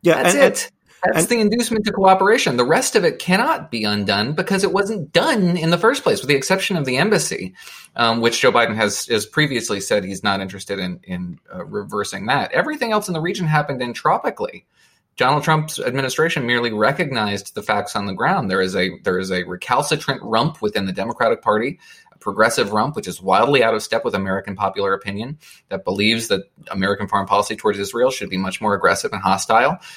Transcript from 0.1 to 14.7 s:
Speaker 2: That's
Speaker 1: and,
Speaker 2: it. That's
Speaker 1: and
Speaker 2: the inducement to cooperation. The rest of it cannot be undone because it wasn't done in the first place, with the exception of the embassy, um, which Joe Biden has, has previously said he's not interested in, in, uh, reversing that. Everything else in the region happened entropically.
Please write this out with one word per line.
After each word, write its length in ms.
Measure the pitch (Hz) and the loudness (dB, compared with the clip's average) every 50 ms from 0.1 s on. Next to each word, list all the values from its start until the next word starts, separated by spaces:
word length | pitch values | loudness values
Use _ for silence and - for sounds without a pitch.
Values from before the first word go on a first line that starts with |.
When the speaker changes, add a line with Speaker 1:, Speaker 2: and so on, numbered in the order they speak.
| 160 143 139 | 4 4 4
Speaker 2:
That's 100 | 175 185 | 2 6
Speaker 1:
and, 80 | 285 | 6
Speaker 2:
it. 300 | 269 220 - - - - _ _ _ _ _ _ - | 4 4 4 0 -8 -10 _ _ _ _ _ _ 0
That's 140 | 180 - 156 | 0 2 2
Speaker 1:
and 100 | - - | 2 2
Speaker 2:
the 120 | 240 233 | 2 2
inducement 440 | 214 208 220 240 233 - 233 214 208 | 4 2 2 0 0 0 0 -2 -2
to 80 | 220 | -2
cooperation. 640 | 196 190 196 190 190 190 190 196 226 - - 151 127 | 0 4 6 6 6 6 6 4 4 4 4 0 2
The 80 | 123 123 | 2 2
rest 320 | 127 160 226 - - - | 4 4 2 2 2 2
of 80 | 220 180 | 2 2
it 160 | 165 135 - | 2 0 0
cannot 500 | - - 180 202 240 302 320 - - - | 0 2 2 4 4 2 0 -2 -4 -8
be 140 | - 113 107 | -6 -2 0
undone 480 | 104 104 104 101 101 101 101 107 127 | 0 0 0 0 0 0 0 0 0
because 320 | 151 165 180 - 196 185 196 | -2 -4 -2 0 0 0 0
it 80 | 175 | 0
wasn't 400 | 170 196 202 196 220 196 151 - | 0 0 0 -2 -4 -6 -6 2
done 440 | - 165 226 320 285 214 185 175 175 | 2 2 4 4 2 2 2 2 2
in 140 | 175 156 165 | 2 2 2
the 80 | 170 170 | 2 4
first 240 | 220 226 277 269 | 4 2 2 2
place, 180 | - - - - | 0 0 0 0
with 80 | - 131 | 2 0
the 60 | 143 | 0
exception 420 | 135 135 - 185 190 - - 196 | 0 2 0 0 0 0 -2 -2
of 100 | 165 143 | -2 -2
the 100 | 131 127 | 0 0
embassy, 580 | 131 165 214 214 165 147 - - - 92 92 - - - - - - - _ _ | 0 2 2 2 0 0 -2 -6 -6 -8 -10 -12 -16 -20 -20 -20 -20 -20 _ _
um, 260 | - 120 117 113 117 | 0 0 2 2 2
which 200 | 117 117 117 - | 2 2 2 4
Joe 100 | - 123 | 4 4
Biden 240 | 104 117 117 - 104 | 6 6 2 2 2
has, 320 | 110 110 101 101 - - | 0 0 0 0 -4 -2
has 180 | - 120 107 101 | -2 -2 -2 -2
previously 560 | - - 156 151 143 135 117 110 - 104 98 | -2 0 0 0 2 0 -4 -2 -2 -4 -4
said 220 | 95 - 110 104 | 0 0 0 0
he's 220 | 92 95 98 92 - | 0 -2 -8 -2 -2
not 160 | 104 98 95 | -2 0 0
interested 400 | 98 92 95 95 - - 98 95 | -4 -8 -10 -14 -8 -6 -6 -4
in, 180 | 92 90 87 85 _ | -4 -6 -6 -10 _
in, 340 | 92 90 87 90 - - - _ _ - | -10 -8 -8 -8 -10 -12 -14 _ _ -14
uh, 100 | 92 85 | -12 -12
reversing 640 | - 104 104 104 101 104 104 101 - - 95 95 | -8 -8 -8 -8 -4 -4 -4 -4 -4 -6 -8 -2
that. 240 | 113 135 139 101 - | -2 0 0 0 0
Everything 400 | - 151 - 302 302 294 247 226 | -2 -2 -2 -2 -4 -4 -4 -2
else 160 | 214 214 208 | -2 -2 -2
in 80 | - 175 | -4 -4
the 60 | 160 | -4
region 260 | 160 175 180 - 185 | -4 -4 -4 -2 -2
happened 340 | 156 156 151 147 - 139 123 | 2 2 2 2 0 -4 -4
entropically. 880 | 123 120 113 - - 151 180 226 - - - - - - - - _ _ | -4 -6 -6 -2 0 0 0 2 0 -6 -6 -4 -8 -8 -8 -14 _ _